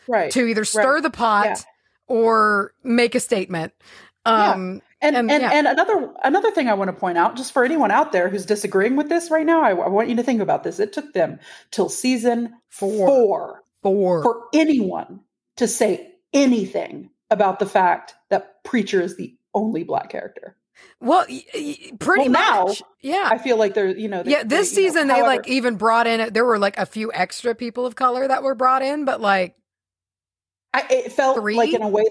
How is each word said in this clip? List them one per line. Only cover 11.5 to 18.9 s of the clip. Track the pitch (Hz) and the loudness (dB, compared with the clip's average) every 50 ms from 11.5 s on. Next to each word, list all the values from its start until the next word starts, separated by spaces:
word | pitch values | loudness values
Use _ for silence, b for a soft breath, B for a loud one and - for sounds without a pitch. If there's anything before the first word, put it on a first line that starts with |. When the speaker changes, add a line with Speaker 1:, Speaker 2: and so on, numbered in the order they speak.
| B B B B | B B B B
Speaker 1:
till | - 220 175 - | -2 -2 -2 -2
season | - - - 254 254 226 226 240 233 233 233 233 - _ _ _ | -2 -2 -2 0 0 0 0 0 0 0 -2 -6 -10 _ _ _
Speaker 2:
Four. | - - 196 196 214 208 185 | -10 -6 -6 -4 0 2 4
Speaker 1:
four | 285 277 254 226 196 170 151 - - - - - _ _ _ | 4 6 4 4 2 0 -2 -6 -10 -14 -18 -20 _ _ _
Speaker 2:
Four. | - 196 196 202 190 180 175 160 | -2 0 0 2 2 2 2 2
Speaker 1:
for | - 240 233 - - - - | 2 0 0 -2 -4 0 2
anyone | 311 320 311 285 240 196 185 170 165 - - 185 196 _ _ _ _ _ _ _ | 2 4 4 2 0 0 -2 -4 -8 -10 -12 -16 -20 _ _ _ _ _ _ _
to | - 240 | -2 -2
say | - - - 226 202 170 - - - - _ _ _ - | 0 2 2 2 0 0 -2 -8 -14 -20 _ _ _ 2
anything | 277 277 254 240 214 190 - - 170 - - 151 147 - - _ _ _ - | 2 4 4 2 2 0 -4 -4 -6 -8 -8 -12 -16 -18 -20 _ _ _ -2
about | 214 196 202 190 185 | 0 2 2 2 0
the | - 202 | -2 -2
fact | 190 - 196 185 175 - - - - - _ _ - | 0 2 2 4 2 2 0 -4 -14 -20 _ _ -2
that | 196 196 - - _ _ - | -2 -2 -4 -6 _ _ -8
Preacher | - 254 226 190 - | -4 -2 -2 0 0